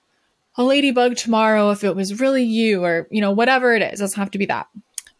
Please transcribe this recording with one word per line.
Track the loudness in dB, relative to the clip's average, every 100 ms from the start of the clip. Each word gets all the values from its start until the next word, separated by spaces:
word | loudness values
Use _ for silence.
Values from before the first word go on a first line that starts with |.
| _ _ _ _ _ -2
a |
ladybug | 0 2 2 2 0 0
tomorrow | -2 2 2 4 2
if | 0
it | -2 -2
was | -4 -2
really | 0 0
you," | 0 0 0 0
or, | 0 -2 -2
you | -2
know, | 0
whatever | 2 2 2 2 2
it |
is. | 0 -4
It |
doesn't | -6 -4
have | -6
to | -4
be | -4
that. | -4 -8 -18 _ -16 -16